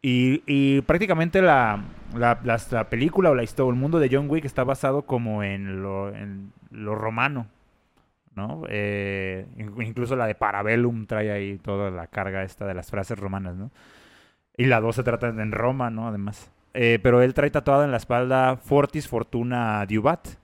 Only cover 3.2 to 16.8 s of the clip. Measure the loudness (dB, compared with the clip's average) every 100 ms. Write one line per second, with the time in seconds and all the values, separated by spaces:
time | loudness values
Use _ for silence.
3.2 | 4 4 0 0 0 2 0 2 4 2
4.2 | 0 -2 -2 -2 -2 0 0 -2 -2 -4
5.2 | -2 -2 -4 -4 -6 -8 -6 -6 -6 -10
6.2 | -12 -12 -16 _ -20 -12 -8 -4 -4 -2
7.2 | -2 -2 -8 _ _ _ _ _ _ _
8.2 | _ -10 -8 -8 -8 -4 -4 -4 -4 -4
9.2 | -6 -8 -10 -14 -12 -8 -8 -6 -4 -2
10.2 | -2 0 -2 -2 2 4 2 0 -4 -2
11.2 | -2 -2 -6 -8 -4 -2 -2 -6 -10 -6
12.2 | -6 -4 -6 -8 -8 -8 -6 -8 -6 -6
13.2 | -6 -6 -8 -10 -12 _ -20 -20 -20 -20
14.2 | _ _ _ 0 2 4 2 0 -2 0
15.2 | -2 -2 -4 0 0 0 -4 -4 -6 -6
16.2 | -6 -10 -20 _ _ 0